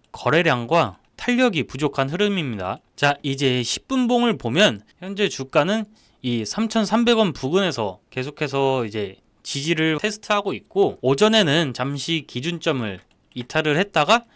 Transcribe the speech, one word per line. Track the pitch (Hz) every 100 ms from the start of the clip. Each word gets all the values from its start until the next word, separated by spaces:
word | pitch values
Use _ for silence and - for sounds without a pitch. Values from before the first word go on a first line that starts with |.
| _
거래량과 | - - 147 170 127 117 165 127 90 _ -
탄력이 | - 240 254 170
부족한 | 123 135 147 - 135
흐름입니다. | 165 208 196 147 107 92 117 _ -
자, | 143 143
이제 | 143 135 131 127
십 | 120 - -
분봉을 | 262 247 240 240 165
보면 | 120 131 202 104 - -
현재 | 185 196 196
주가는 | - 131 160 156 220 208 _ _ _
이 | 127 120 107
삼천삼백 | - 113 226 202 220 240 226
원 | 208
부근에서 | 135 131 175 190 135 104 90 _
계속해서 | - 131 147 147 139 135 131 113
이제 | 107 98 95 _ _
지지를 | - 139 147 165 160 151
테스트하고 | 214 214 - 202 202
있고 | 120 - 196 190 -
오전에는 | 127 139 214 220 180 147 151
잠시 | 123 131 143 - 165 139
기준점을 | 127 147 170 170 139 110 92 _ _ _
이탈을 | - 120 156 156 147
했다가 | 202 - 147 226 240